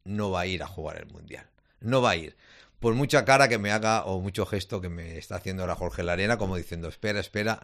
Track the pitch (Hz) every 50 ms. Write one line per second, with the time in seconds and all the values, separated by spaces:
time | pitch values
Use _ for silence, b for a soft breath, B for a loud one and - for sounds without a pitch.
0 | - 95 104 104 104 98 92 87 90 95 92 80 73 - - 82 78 76 78 78
1 | - - - - - - - - - _ _ _ _ _ _ - - 113 131 131
2 | 123 113 90 82 78 73 - b b b b b b b b b 117 117 113 131
3 | 143 - 151 139 104 131 135 135 139 117 120 107 101 104 107 110 110 110 110 107
4 | 73 95 95 92 92 101 98 110 95 - 107 95 - - 113 92 90 87 85 85
5 | 82 82 82 80 - - 104 101 - 95 92 95 90 90 82 - 90 85 - -
6 | 87 87 87 92 98 107 117 104 101 92 95 87 - - 87 85 82 78 - -
7 | 110 107 104 101 92 - - 104 104 113 107 -